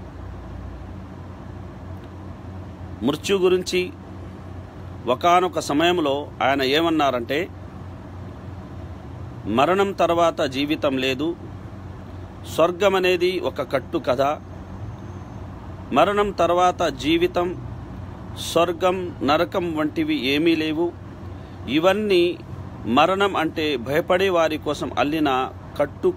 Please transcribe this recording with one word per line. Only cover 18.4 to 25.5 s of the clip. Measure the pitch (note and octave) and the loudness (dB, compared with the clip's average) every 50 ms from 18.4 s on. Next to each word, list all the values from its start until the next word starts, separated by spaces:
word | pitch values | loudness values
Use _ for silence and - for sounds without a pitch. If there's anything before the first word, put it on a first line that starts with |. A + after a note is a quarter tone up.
స్వర్గం, | - - - E3 E3+ E3+ F3 D#3+ F#3 F3+ F#3 F#3+ F3+ F3 - - | -4 0 4 4 4 4 2 2 2 2 2 2 -2 -6 -4 0
నరకం | - C3 D3+ D#3+ F3 - - G3 F3 E3+ D#3+ | 2 4 4 4 4 2 0 0 0 0 0
వంటివి | D#3 D#3 D3+ - E3+ D#3+ D3+ D#3 C#3 A#2 | 0 0 0 0 0 0 0 0 0 2
ఏమీ | C3 C#3 D3 E3 E3+ E3 | 2 2 4 4 4 4
లేవు, | D#3 D#3 D#3 D3+ D#3 F3 E3+ - - - - - - - - - - - - - - - G#2 | 4 2 0 0 0 0 -2 -4 -8 -14 -14 -14 -14 -12 -12 -12 -12 -14 -14 -14 -10 -4 0
ఇవన్నీ | B2+ D#3 D#3+ F#3+ F#3+ G#3 G#3+ G#3 F#3+ F3 E3+ F3 E3+ - - - - - - - - - - | 2 4 6 4 4 4 4 4 4 6 4 4 2 -4 -8 -12 -12 -12 -12 -12 -12 -6 -2
మరణం | G#2 A#2 C#3 D#3 F3 F#3+ F#3+ G3+ G3 E3+ | 2 4 6 6 6 4 4 2 2 2
అంటే | A2+ D#3+ D#3+ - E3+ D#3 D3+ C#3+ | 2 0 0 0 0 0 0 0
భయపడే | B2 A2+ C3 C#3+ D#3+ E3 - F#3 F#3 G3 G3 | 0 0 0 0 2 4 4 4 4 4 4
వారి | F3+ E3+ D#3+ D#3+ D#3 D3+ | 4 4 4 4 2 -2
కోసం | - D3+ D3 - E3 B2 - - | -2 -4 -2 -2 -4 -2 0 0
అల్లిన | B2+ D3 D3+ D#3+ D#3 C#3+ C3 B2+ C3 - | 2 2 2 2 4 4 4 2 0 -2